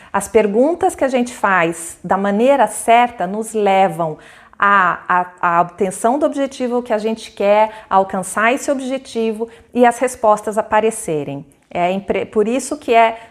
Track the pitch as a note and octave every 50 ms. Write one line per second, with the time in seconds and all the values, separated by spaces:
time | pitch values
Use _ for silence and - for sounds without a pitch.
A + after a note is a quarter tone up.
0 | - - - G3+ G3+ - - A3 G#3 G#3 G3+ A3+ C4 D4+ F4 E4+ G4 F#4 - -
1 | D4 C4 B3+ B3+ B3 B3 - - - G3+ F#3+ F3+ E3 E3 E3+ - - - - -
2 | - F3+ F#3+ F#3+ G3 G3+ G3+ G#3 A#3+ C4 C#4 C#4 A3 G#3+ - - - - A3+ A#3+
3 | A#3+ A#3+ A#3+ - F3+ F3+ G3 G#3+ A3+ A3 - A3 G#3 G3+ F#3+ F#3+ F#3+ F#3 E3 D#3+
4 | E3+ D#3 D#3 D3+ - - - - - _ _ - G3+ G3+ G3+ G3 F#3 F3 E3 -
5 | - - F3+ F3+ F3+ F3+ - - - F3 E3+ E3+ F3 E3+ - - G#3+ F#3 F3+ -
6 | - A3+ B3+ D4+ D#4+ D4 C#4 C#4+ C#4 C4+ C4+ - B3+ A#3+ A#3+ B3 A#3+ - A3+ G#3+
7 | G3+ A3 A3 A3 - - - - G3+ G3+ G#3 G#3+ G#3+ G#3+ - - - - G3 F#3+
8 | G3 F#3+ - F#3+ F3+ - - G3+ G#3+ A#3 B3+ C4+ - D4+ C#4+ C4 C4+ B3+ C4+ C4
9 | C4 - - A3+ A3+ A3+ G#3+ G#3+ A#3 A3+ - - - _ - A#3+ B3 A#3+ A#3+ -
10 | C4+ B3+ - - - G#3+ G#3 G#3 - A3+ G#3 A3 G#3 - A3 G#3+ A3 A3 A3 -
11 | - - D#3+ D3+ C#3+ C#3+ C#3 C#3+ D#3 - _ _ _ - - F3 F3 F3+ F#3 G3
12 | G3 - G#3 G3 - - - A3 G#3 A3 A#3+ C4+ C4 - D#4 D4 - - A#3 A3+
13 | A3+ A3+ A3+ - - -